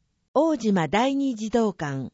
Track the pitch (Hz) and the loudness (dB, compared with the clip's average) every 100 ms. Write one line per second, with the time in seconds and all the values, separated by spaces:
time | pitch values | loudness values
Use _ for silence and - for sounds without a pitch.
0 | _ _ _ 262 320 285 214 190 156 202 | _ _ _ 2 2 2 2 0 2 2
1 | 269 277 269 220 214 240 214 - 147 135 | 2 0 -2 -4 -2 0 0 -2 -6 -6
2 | 127 | -10